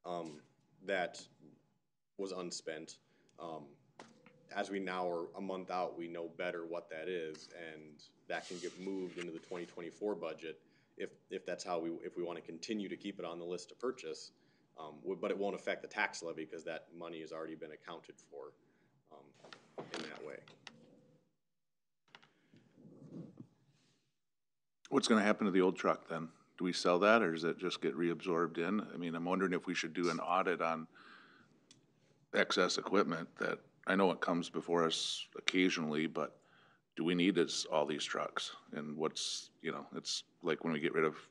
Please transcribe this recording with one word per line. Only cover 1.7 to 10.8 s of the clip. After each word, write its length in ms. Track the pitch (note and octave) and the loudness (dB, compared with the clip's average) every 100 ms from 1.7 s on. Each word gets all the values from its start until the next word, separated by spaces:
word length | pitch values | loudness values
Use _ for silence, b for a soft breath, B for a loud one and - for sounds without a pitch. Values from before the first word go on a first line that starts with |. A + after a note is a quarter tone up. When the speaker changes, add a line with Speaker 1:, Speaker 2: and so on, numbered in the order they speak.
| _ _ _ _ - | _ _ _ _ -8
Speaker 1:
was 140 | G2 | -4
unspent, 640 | F#2 F2+ - - D#2+ D#2+ - b b b - | -4 -4 -6 -8 -8 -10 -16 b b b -12
um, 260 | E2 D#2 C#2+ D2 _ - - - - - - G2+ | -10 -10 -12 -20 _ -20 -20 -20 -20 -20 -8 -4
as 140 | G2+ | -2
we 100 | G2 | -2
now 260 | F#2 F#2 F2+ | -2 0 0
are 200 | E2+ F2 F#2+ | 0 -4 -6
a 40 | |
month 280 | F#2+ F#2+ F#2 | -4 -4 -2
out, 280 | F#2 F2 E2 | 0 0 -2
we 100 | E2+ | -6
know 220 | E2+ E2 E2 | -6 -8 -4
better 260 | F2+ E2+ | -4 -2
what 240 | E2 E2+ - | -4 -6 -6
that 200 | D#2+ E2 | -8 -4
is, 420 | F2+ D#2+ D#2 - E2 E2 | -4 -4 -8 -14 -14 -12
and 280 | D#2 D#2 D2 - _ - | -14 -16 -20 -20 _ -6
that 220 | E2 - | -6 -6
can 100 | F2+ | -8
get 200 | F2 F2 | -8 -6
moved 380 | F#2+ F#2+ F2+ E2+ | -6 -4 -4 -6
into 120 | F2 | -8
the 60 | D#2+ | -10
twenty 280 | - F2+ E2+ | -8 -8 -8
twenty-four 480 | - E2+ - G#2 | -10 -12 -4 -4
budget 440 | F#2 E2+ D#2 D#2+ D#2 b b | -2 -4 -6 -10 -12 b b